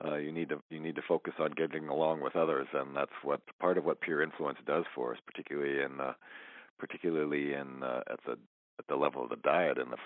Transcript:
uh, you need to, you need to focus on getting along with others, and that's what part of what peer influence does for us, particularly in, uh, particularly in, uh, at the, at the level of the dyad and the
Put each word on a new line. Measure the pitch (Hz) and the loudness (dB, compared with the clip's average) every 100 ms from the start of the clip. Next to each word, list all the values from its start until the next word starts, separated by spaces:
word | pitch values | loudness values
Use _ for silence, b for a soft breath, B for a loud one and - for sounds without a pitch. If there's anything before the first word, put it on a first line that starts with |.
uh, | 78 76 | -4 -2
you | 73 | -2
need | 82 78 | -2 -2
to, | 73 - | -4 -6
you | 80 | -6
need | 80 | -4
to | 73 - | -4 2
focus | 82 - - | 2 2 -2
on | 78 | 0
getting | 73 80 78 76 | 2 0 0 -2
along | 73 80 80 | 2 4 2
with | 69 87 | 0 2
others, | 80 69 69 | 4 4 0
and | 73 67 | -2 -2
that's | 69 69 - | -2 -4 -4
what | 71 71 - - | -2 -2 -4 0
part | 90 92 | 2 4
of | 80 | 2
what | 78 | 0
peer | - 76 | 0 0
influence | 78 - 73 65 58 | 0 0 -4 -2 0
does | 76 85 | 0 0
for | - 62 | -4 -4
us, | 58 | -4
particularly | - - - 71 71 69 | -10 -12 -6 -2 0 0
in, | 69 67 | -2 -2
uh, | 67 - B B B B B - | -4 -6 B B B B B -12
particularly | - 95 90 80 76 73 71 | -10 -4 0 2 2 0 0
in, | 69 67 65 | -2 -4 -4
uh, | 65 62 - | -2 -2 -2
at | - - | -6 -6
the, | 58 - _ _ - | -8 -8 _ _ -14
at | - | -2
the | 69 | 2
level | 71 67 | 2 2
of | 60 | -4
the | 58 | 0
dyad | 69 82 82 64 | 4 6 4 2
and | 62 | -2
the | 60 | -4